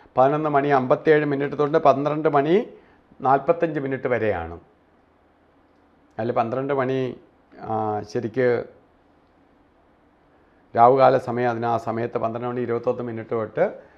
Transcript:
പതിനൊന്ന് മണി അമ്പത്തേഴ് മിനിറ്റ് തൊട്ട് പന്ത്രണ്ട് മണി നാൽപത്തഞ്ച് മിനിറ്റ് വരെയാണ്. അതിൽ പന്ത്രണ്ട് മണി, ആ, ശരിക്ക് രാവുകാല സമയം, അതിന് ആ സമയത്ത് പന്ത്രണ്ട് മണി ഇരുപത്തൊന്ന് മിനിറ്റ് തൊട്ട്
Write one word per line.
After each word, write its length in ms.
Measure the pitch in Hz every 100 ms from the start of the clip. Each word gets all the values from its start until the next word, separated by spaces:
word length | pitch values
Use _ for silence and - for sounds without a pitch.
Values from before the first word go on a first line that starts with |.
| _ 127
പതിനൊന്ന് 340 | 135 151 156
മണി 180 | 143 143
അമ്പത്തേഴ് 560 | 135 127 151 156 151
മിനിറ്റ് 340 | 147 139 143 143
തൊട്ട് 200 | 143 160
പന്ത്രണ്ട് 500 | 151 135 147 151 156
മണി 400 | 143 147 196 - - _ _ _ -
നാൽപത്തഞ്ച് 600 | 127 - - 170 170 151
മിനിറ്റ് 280 | 135 131 131
വരെയാണ്. 520 | 117 107 90 82 85 _ _ _ _ _ _ _ _ _ _ _ _ _ _ _ -
അതിൽ 140 | 117
പന്ത്രണ്ട് 420 | 120 117 127 139
മണി, 460 | 139 127 131 127 - _ _ _ -
ആ, 420 | - 110 107 104
ശരിക്ക് 640 | 104 127 113 127 123 117 - - _ _ _ _ _ _ _ _ _ _ _ _ _ _ _ _ _ _ _ 117
രാവുകാല 420 | 120 135 131 131
സമയം, 320 | 120 120 123
അതിന് 160 | 113 117
ആ 100 | 113
സമയത്ത് 420 | 113 113 120 117
പന്ത്രണ്ട് 300 | 113 117 123
മണി 120 | 123
ഇരുപത്തൊന്ന് 420 | 117 117 123 123
മിനിറ്റ് 280 | 123 113 110
തൊട്ട് 520 | 117 107 143 202 - -